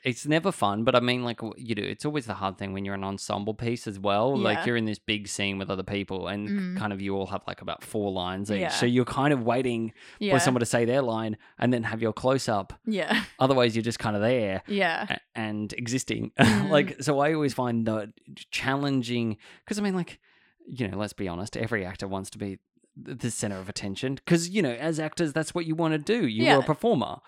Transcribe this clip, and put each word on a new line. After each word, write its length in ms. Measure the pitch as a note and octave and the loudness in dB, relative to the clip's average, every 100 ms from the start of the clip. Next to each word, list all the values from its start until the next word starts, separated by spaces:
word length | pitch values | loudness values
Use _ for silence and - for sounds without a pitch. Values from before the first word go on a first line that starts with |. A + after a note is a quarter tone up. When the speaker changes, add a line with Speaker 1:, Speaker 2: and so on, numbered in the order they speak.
Speaker 1:
it's 220 | C3 A#2+ D3 | -4 -4 0
never 260 | D#3 D3+ | 2 2
fun, 320 | - G2+ G#2 | 0 0 2
but 100 | A#2 | 4
I 60 | B2 | 4
mean, 240 | B2 B2 | 4 0
like, 140 | A#2+ A#2 | -2 -6
w-, 160 | A2 - | -8 -8
you 160 | A#2+ | -6
know, 80 | G#2 | -4
it's 220 | G2 G#2+ | -4 -4
always 220 | D3+ D3+ A2 | -4 -4 -6
the 80 | |
hard 220 | F#2+ G2 F#2+ | -4 -4 -4
thing 160 | G2 | -6
when 120 | G2 | -4
you're 100 | G2 | -6
an 80 | G2 | -4
ensemble 500 | G2 G2 - G#2 G#2 | -6 -6 -4 -2 -2
piece 340 | G#2+ A#2 A#2+ A2+ | -4 -2 -2 -6
as 100 | G2 | -4
well. 380 | G2+ G2+ B2 C#3 | 2 4 4 2
Like, 200 | G#2+ G#2 | 2 2
Speaker 2:
Yeah. 80 | A2+ | 0
Speaker 1:
you're 100 | A#2 | 0
in 80 | |
this 160 | A2 G2+ | 0 -4
big 260 | - G#2+ G2+ | -2 -4 -2
scene 320 | - G2 G2 | -2 -2 -2
with 120 | F#2+ | -2
other 120 | F#2+ | -4
people 460 | F#2 G2+ F#2+ F#2+ E2+ | -2 -4 -2 -4 -4
and 200 | G#2 G#2 | -4 -4
Speaker 2:
Mm. 280 | G3+ F3+ F3+ | -4 -4 -4
Speaker 1:
kind 160 | G#2+ | -4
of 80 | F#2+ | -4
you 160 | G2 G2 | -2 -2
all 100 | F#2 | -2
have, 160 | F#2+ - | -6 -8
like, 120 | F2+ | -10
about 220 | F#2 D#2+ | -8 -10
four 300 | - A2 G2+ | -6 -2 0
lines 380 | F#2 F2+ F#2+ G2+ | -2 -2 -4 -2
each. 80 | G2+ | -2
Speaker 2:
Yeah. 80 | F#2 | 0
Speaker 1:
So 180 | - B2 | 2 2
you're 180 | B2 | 4
kind 280 | A#2+ C3+ C#3+ | 2 2 2
of 100 | C#3 | 2
waiting 500 | A#2 B2 B2+ A#2 A2+ - - - | 2 2 0 -2 -4 -8 -20 -6
Speaker 2:
Yeah. 140 | G#3 | 2
Speaker 1:
for 40 | F3+ | 4
someone 200 | C3+ B2+ | 4 2
to 60 | A2+ | 2
say 180 | A#2+ | 2
their 180 | A#2 C3+ | 4 2
line 340 | B2 A2+ A2 G#2 - - | 2 -2 -2 -6 -10 -2
and 140 | B2 | 2
then 100 | B2 | 2
have 180 | A2 A2+ | 0 -2
your 120 | A2+ | -2
close-up. 640 | - B2+ C3+ - G#2 G2 - - | 0 2 2 2 0 -2 -8 -4
Speaker 2:
Yeah. 380 | G3+ D#3 A3 F#3+ | -2 0 0 -2
<laughs> 80 | - | 0
Speaker 1:
Otherwise, 340 | C3 C3 A#2+ | 4 6 4
you're 80 | A2+ | 4
just 160 | A2+ - | 0 -2
kind 160 | A2+ | -2
of 80 | G#2 | 2
there 400 | A2 B2+ G2+ F#2+ - | 2 2 2 -2 -4
Speaker 2:
Yeah. 380 | G2+ E3+ - - | -2 0 -2 -4
Speaker 1:
a-, 120 | - _ | -6 _
and 380 | A#2 A2 G#2+ G#2+ | -8 -6 -4 -6
existing. 580 | - A#2 B2+ - A2+ A2 | -6 -2 -2 -2 -4 -2
<laughs> 40 | - | 6
Speaker 2:
Mm. 320 | A#2 G#2 G2 | 6 6 4
Speaker 1:
Like, 320 | D3 - - | 4 2 -2
so 160 | C#3 C#3 | 0 2
I 160 | D3 | 2
always 200 | D#3+ C#3+ | 2 0
find 320 | B2 B2 A#2 A2+ | 0 0 0 0
that 260 | A2 G#2 - - - - - | -2 -4 -14 -20 -20 -8 -4
challenging, 720 | A#2+ C#3 C#3+ C3+ A#2 A#2+ A2+ G#2 - - - | 0 0 2 0 0 0 0 -4 -10 -20 -6
'cause 120 | G#3 | -2
I 40 | |
mean, 120 | G3+ | 0
like, 260 | F#3 E3 - _ _ _ _ - | 0 -4 -10 _ _ _ _ -14
you 200 | B2+ G2+ | -6 -4
know, 80 | F#2+ | -2
let's 160 | G#2 | -4
be 140 | - F#2+ | -4 -6
honest, 280 | E2+ G#2 A2+ | -4 -6 -4
every 280 | A2+ A2+ | -2 -2
actor 220 | F2+ F2 G2 | -4 -8 -6
wants 240 | G2 F#2+ | -6 -8
to 80 | G#2+ | -8
be 200 | G2+ F#2+ _ _ _ C#3 | -8 -8 _ _ _ -18
th-, 140 | C3+ C3 | -14 -6
the 120 | B2 | -6
center 280 | - G#2+ F#2+ | -4 -4 -6
of 100 | F#2+ | -8
attention 500 | - G2+ G2 C3 C3+ - | -8 -6 -4 -4 -4 2
'cause, 220 | E3+ E3+ | 2 4
you 140 | G#3 | 2
know, 80 | C#3+ | 0
as 260 | A#2 D#3 D#3 | 0 -2 -2
actors, 320 | D#3 - D#3+ | -4 -2 0
that's 220 | D#3+ D#3 | 0 -2
what 120 | F3 E3 | -2 -2
you 80 | |
wanna 240 | D#3+ D#3+ D#3 | 0 2 2
do. 280 | D3+ A#3 C#3 | 2 2 2
You 180 | G#2+ | 4
Speaker 2:
Yeah. 120 | C#3+ C#3+ | 6 6
Speaker 1:
are 40 | |
a 20 | |
performer. 540 | C#3+ D3+ A#3 E3+ - - | 4 2 4 2 2 -6